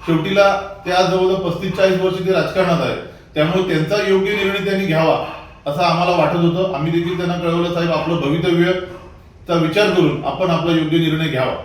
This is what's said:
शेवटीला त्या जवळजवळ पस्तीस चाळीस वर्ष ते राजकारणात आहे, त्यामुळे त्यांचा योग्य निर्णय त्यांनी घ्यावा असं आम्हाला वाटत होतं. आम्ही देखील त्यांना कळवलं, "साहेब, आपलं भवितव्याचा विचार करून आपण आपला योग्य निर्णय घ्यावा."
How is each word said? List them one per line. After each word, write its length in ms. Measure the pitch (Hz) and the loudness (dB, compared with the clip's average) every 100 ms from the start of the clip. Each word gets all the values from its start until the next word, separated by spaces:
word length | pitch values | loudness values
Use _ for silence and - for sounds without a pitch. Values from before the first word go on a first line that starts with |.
| - | -2
शेवटीला 540 | 160 196 196 196 196 - - 175 | 0 2 4 4 2 -4 -10 0
त्या 160 | 180 | 2
जवळजवळ 480 | 175 190 190 185 175 | 2 2 2 0 -2
पस्तीस 260 | - 185 196 | -4 -4 0
चाळीस 240 | 190 185 | 2 2
वर्ष 260 | 190 185 185 | 0 0 0
ते 60 | |
राजकारणात 480 | 170 147 190 180 165 | 0 0 0 0 0
आहे, 360 | - - - - - | -2 -6 -10 -18 -6
त्यामुळे 340 | 151 160 185 185 | -2 0 0 0
त्यांचा 400 | 156 156 202 196 | 0 0 0 2
योग्य 220 | 190 196 | 2 0
निर्णय 340 | 202 190 196 | 0 -2 -2
त्यांनी 220 | 196 190 185 | -2 -2 0
घ्यावा 380 | 160 160 - - - - - 143 | 2 2 0 -4 -12 -18 -12 -6
असं 160 | 147 | -2
आम्हाला 340 | 175 165 180 170 | 0 0 0 2
वाटत 200 | 147 170 | 2 2
होतं. 380 | 170 180 190 | 2 2 -2
आम्ही 180 | 143 160 | -2 -2
देखील 240 | 170 170 175 | 0 -2 -2
त्यांना 220 | 175 175 | -4 -2
कळवलं, 360 | 170 170 170 | -2 -2 -2
"साहेब, 160 | 170 170 | -2 0
आपलं 260 | 156 160 165 | 0 -2 -2
भवितव्याचा 1400 | 143 165 185 170 175 185 - - - - - - - | 0 0 2 2 2 0 -6 -14 -18 -20 -20 -12 -2
विचार 360 | 165 160 202 208 | 0 2 2 2
करून 340 | 185 151 - | 4 2 0
आपण 260 | - 147 180 | -4 -2 0
आपला 220 | 156 170 | 0 2
योग्य 260 | 160 151 165 | 0 2 2
निर्णय 300 | 160 156 156 | 2 0 -2
घ्यावा." 260 | 131 127 - | -2 -2 -4